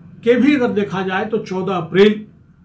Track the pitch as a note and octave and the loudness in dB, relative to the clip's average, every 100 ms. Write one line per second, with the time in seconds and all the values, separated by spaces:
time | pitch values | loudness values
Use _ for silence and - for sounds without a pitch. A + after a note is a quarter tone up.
0 | - - A3+ B3 C#4 C#4+ A#3 G3 G3+ F#3 | -20 -4 0 2 4 2 0 -2 -4 -4
1 | F#3 F#3 G#3+ A3+ - F#3 F#3 F#3 D#3+ F3+ | -4 -4 -4 -6 -6 -6 -4 -4 -2 4
2 | G#3 G#3+ - - _ _ | 4 2 -6 -20 _ _